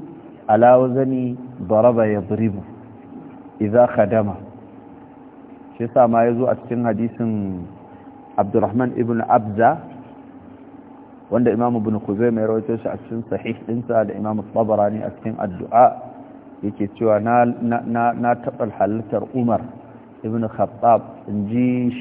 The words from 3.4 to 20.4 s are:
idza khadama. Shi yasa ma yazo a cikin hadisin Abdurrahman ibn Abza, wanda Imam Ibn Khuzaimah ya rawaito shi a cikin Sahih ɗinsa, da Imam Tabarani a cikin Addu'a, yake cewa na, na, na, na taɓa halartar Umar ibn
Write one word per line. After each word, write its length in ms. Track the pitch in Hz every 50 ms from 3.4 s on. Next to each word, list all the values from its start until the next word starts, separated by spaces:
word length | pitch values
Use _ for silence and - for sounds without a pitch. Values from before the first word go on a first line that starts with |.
| - - - -
idza 280 | 107 101 110 120 120
khadama. 480 | 120 - 120 113 - 117 110 104 104 92 92 - - - - - - - - - - - - - - - - - - - - - - - - - - -
Shi 60 | - 117
yasa 240 | 117 - 135 123
ma 160 | 117 117 117 117
yazo 240 | 120 117 117 127
a 80 | 120 110
cikin 280 | - - - 117 120 120
hadisin 800 | 117 107 101 117 113 - - 117 113 110 104 98 95 92 90 85 - - - - - - - - - - - - - -
Abdurrahman 560 | - 98 101 - 113 101 104 104 123 127 123 -
ibn 220 | - 120 117 117 113
Abza, 560 | - - 120 120 107 107 101 107 113 135 160 160 - - - - - - - - - - - - - - - - - - - - - - - - - - - - - -
wanda 200 | 101 117 123 120
Imam 240 | 104 117 120 120 120
Ibn 240 | 113 107 110 107 101
Khuzaimah 420 | - - 101 104 120 120 113 110
ya 60 | 110
rawaito 300 | 110 110 110 107 110 113
shi 100 | 107 -
a 100 | - -
cikin 260 | - - - 113 117 113
Sahih 280 | - 95 95 - 113 113 - -
ɗinsa, 420 | - 117 123 117 - 117 110 107
da 60 | 101 98
Imam 260 | 101 104 107 107 107 101 - -
Tabarani 480 | 110 113 107 107 104 104 104 107 107 -
a 60 | -
cikin 260 | - - - 113 110
Addu'a, 640 | - 104 98 90 87 - - - 120 127 117 - - - - - - - - - - - - - -
yake 280 | 98 104 107 - 104 101 -
cewa 240 | - 117 110 107 104
na, 260 | 107 117 120 123 120
na, 360 | 120 120 - 120 117 117 117
na, 320 | - 117 117 117 117 120 117
na 200 | 120 120 120 120
taɓa 340 | 123 - 135 - - 123 104
halartar 520 | - - 98 98 107 113 113 110 123 101 - -
Umar 300 | - 127 120 117 107 - - - - - - - - - - - - -
ibn 260 | - 110 113 117